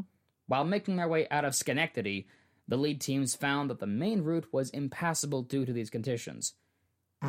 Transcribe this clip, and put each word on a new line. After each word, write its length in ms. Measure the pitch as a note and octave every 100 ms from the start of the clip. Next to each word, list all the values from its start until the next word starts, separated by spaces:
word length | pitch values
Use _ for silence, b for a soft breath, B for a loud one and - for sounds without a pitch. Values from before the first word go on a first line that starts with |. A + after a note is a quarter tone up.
| F#3+ _ _ _ -
While 180 | B2+ D#3
making 320 | G3+ G3+ F3+
their 100 | E3+
way 200 | D#3+ -
out 160 | D3 C#3+
of 100 | -
Schenectady, 720 | - C3+ D#3+ - G2+ G2 b b b b -
the 100 | B2+
lead 220 | D3 D3
teams 360 | - C3+ C3 -
found 340 | C#3 C#3+ C#3+
that 100 | A#2
the 80 | G2+
main 340 | G#2+ F#3 A3
route 280 | D#3 E3 D#3+
was 180 | C3+ C3
impassable 720 | C#3+ C#3 - E3+ D#3+ D3 C#3
due 220 | B2 C#3 B2+
to 80 |
these 160 | A#2+ A2
conditions. 640 | A#2 A#2+ A#2 - A#1 - - _ _ _ _ _ _